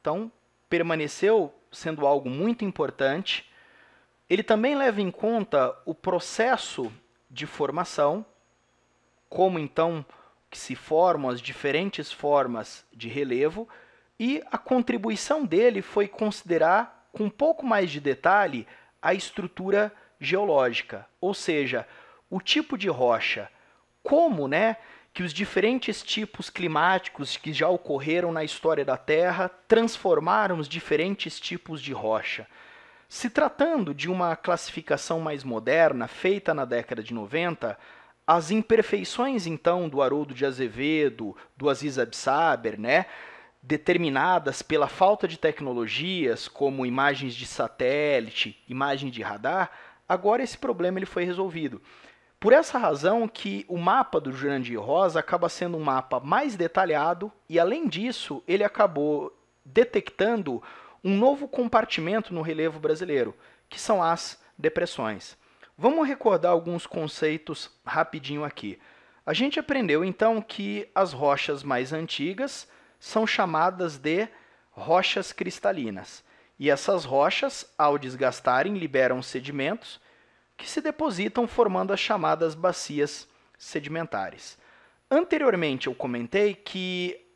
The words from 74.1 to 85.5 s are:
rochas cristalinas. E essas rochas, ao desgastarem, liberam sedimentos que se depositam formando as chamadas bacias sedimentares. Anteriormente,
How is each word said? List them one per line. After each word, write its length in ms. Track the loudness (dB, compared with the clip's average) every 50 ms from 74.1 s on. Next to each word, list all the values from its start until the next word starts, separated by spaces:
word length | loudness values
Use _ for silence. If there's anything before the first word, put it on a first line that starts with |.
| 0 0 0 -2 -6 -20 -20 _ _ _ _ _
rochas 640 | _ -14 0 4 4 4 4 2 0 -2 -4 -6 -6
cristalinas. 920 | -6 -6 -6 -6 -2 -2 0 0 0 -4 -6 -6 -8 -12 -16 -20 -20 _ _ _ _ _ _ _ _
E 120 | 2 2
essas 340 | 2 4 4 0 0 0 0
rochas, 680 | 0 2 2 4 4 2 0 -2 -2 -4 -6 -14 -16 _
ao 220 | _ 2 4 4 2
desgastarem, 800 | -2 -6 -4 0 0 0 0 0 0 2 2 4 2 0 -2
liberam 460 | -4 -6 -2 2 4 4 4 2 0 -4
sedimentos 800 | -6 -8 -8 -8 -6 -6 -2 -2 -2 -2 -4 -8 -18 -20 -20 _ _ _ _ _ _ _ _ _ _ _
que 120 | -16 -14 -8
se 100 | -8 -4
depositam 680 | -4 -4 -4 -2 -2 -2 -2 -2 -4 -2 0 0 0 0
formando 440 | 4 2 2 4 4 0 0 0 0
as 60 | -2
chamadas 560 | 0 0 0 0 2 0 2 2 0 -2 -2
bacias 720 | 0 -2 -2 -2 -2 -8 -6 0 0 0 0 -2 -10 -16 _ _ _ _ _ _ _
sedimentares. 1000 | -20 -8 -8 -8 -6 -6 -6 -6 -6 -4 -4 -6 -6 -6 -10 -14 -20 -20 -20 _ _ _ -20 _ _ _ _ _ _ _
Anteriormente, 800 | 2 2 4 2 0 2 4 4